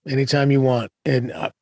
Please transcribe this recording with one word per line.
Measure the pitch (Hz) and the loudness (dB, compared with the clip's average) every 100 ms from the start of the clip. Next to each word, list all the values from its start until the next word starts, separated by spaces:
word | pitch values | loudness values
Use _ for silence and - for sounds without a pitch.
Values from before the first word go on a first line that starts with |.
| 147 | -4
Anytime | 135 131 147 139 | -2 0 2 2
you | 139 | 4
want. | 131 120 - _ | 2 0 -4 _
And, | 151 131 123 | -2 -2 -2
uh, | - - - | -6 -8 -10